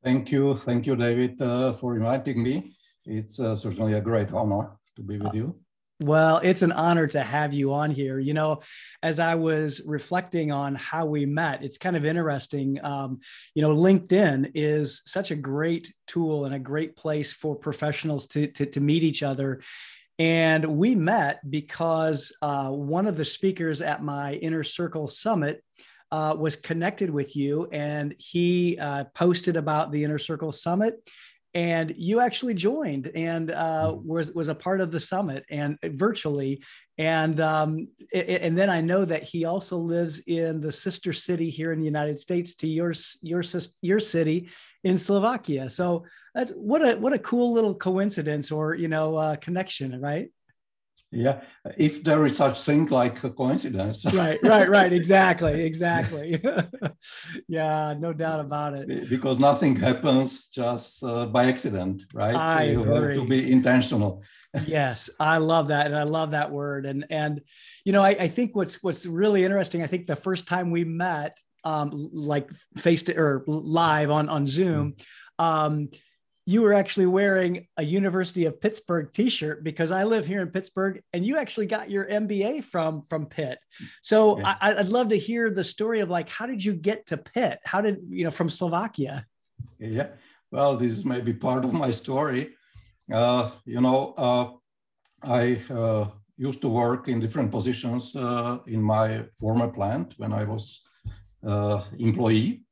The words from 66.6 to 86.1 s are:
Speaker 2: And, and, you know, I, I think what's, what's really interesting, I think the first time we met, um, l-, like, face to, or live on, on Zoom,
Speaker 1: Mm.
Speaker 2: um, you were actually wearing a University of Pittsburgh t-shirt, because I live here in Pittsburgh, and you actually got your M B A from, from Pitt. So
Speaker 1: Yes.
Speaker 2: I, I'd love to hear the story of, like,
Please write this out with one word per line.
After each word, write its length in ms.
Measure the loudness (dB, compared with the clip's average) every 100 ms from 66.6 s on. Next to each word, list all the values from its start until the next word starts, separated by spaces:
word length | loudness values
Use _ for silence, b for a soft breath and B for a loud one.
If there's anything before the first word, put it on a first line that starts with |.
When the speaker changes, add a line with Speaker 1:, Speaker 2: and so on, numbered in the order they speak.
| -4 -4
Speaker 2:
And, 200 | -4 -6 -4
and, 320 | -2 -2 -4 _ B B B
you 60 | 2
know, 80 | 6
I, 100 | 6
I 160 | 4 0
think 280 | 0 0
what's, 260 | 0 -4 -2
what's 220 | -4 -4
really 380 | -4 2 4 4
interesting, 400 | 4 2 0 -2
I 40 | -2
think 200 | -4 -4
the 80 |
first 320 | -4 -2 -4 -2
time 240 | -2 0
we 120 | 0
met, 520 | 0 -2 -2 -2 -6 -10 _ _
um, 260 | -4 -2 -2
l-, 160 | -6 -8
like, 360 | -6 -2 -2 -2 -18 _ 0
face 260 | 4 4
to, 120 | 2 2
or 260 | 2 2 -2
live 640 | -4 0 2 4 4 4
on, 160 | 2 2
on 180 | 0 0
Zoom, 480 | 2 2 0 -2 -6 B B B 0
Speaker 1:
Mm. 40 |
Speaker 2:
um, 440 | 2 2 2 0 -4 B B B _ _ 0
you 140 | 4
were 120 | 6
actually 340 | 6 4 2 4
wearing 600 | 4 4 2 2 -2 -8
a 80 | -6
University 640 | -2 0 2 0 -2 0
of 160 | -2 0
Pittsburgh 500 | -4 -4 -4 -2 -2
t-shirt, 520 | 0 0 0 -4 -6
because 280 | -8 -4 -2
I 120 | 0
live 220 | 2 0 0
here 140 | -4
in 80 | -4
Pittsburgh, 500 | -6 -6 -4 -4 -4 _
and 140 | -4
you 120 | 0 0
actually 280 | -2 -4
got 240 | -4 -4 -4
your 160 | -4
M 220 | -2 -2 0
B 160 | 0
A 180 | 0 -2
from, 400 | -4 -2 -2 -4 -6
from 160 | -6
Pitt. 320 | -6 -6 -6 -8 _ B B B
So 360 | 4 6 8 6
Speaker 1:
Yes. 200 | 0 2
Speaker 2:
I, 140 | 2
I'd 140 | 2 2
love 200 | 2 2
to 80 | 2
hear 320 | 0 0 0
the 140 | 0
story 360 | -4 -2 -2 0
of, 100 |
like, 200 | 0